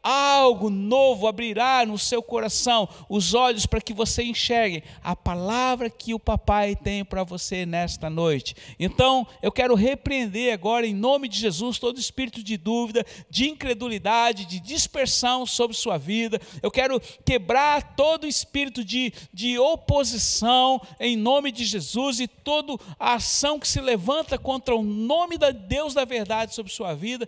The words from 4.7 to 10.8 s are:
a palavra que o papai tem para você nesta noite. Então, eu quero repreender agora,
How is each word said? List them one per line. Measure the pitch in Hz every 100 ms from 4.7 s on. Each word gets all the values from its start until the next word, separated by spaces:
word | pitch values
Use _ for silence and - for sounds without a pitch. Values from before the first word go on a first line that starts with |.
| 165 - -
a | - 180
palavra | - 175 185 240 254 247 233
que | - 226
o | 226
papai | - 214 - 208 208 202
tem | 202 202
para | 190 190
você | 180 180 - 185
nesta | 175 170 175 - 156
noite. | 160 165 139 - - - -
Então, | 180 - 254 262 226 -
eu | 208
quero | - 247
repreender | 220 240 277 285 269 226 196 247
agora, | 208 196 233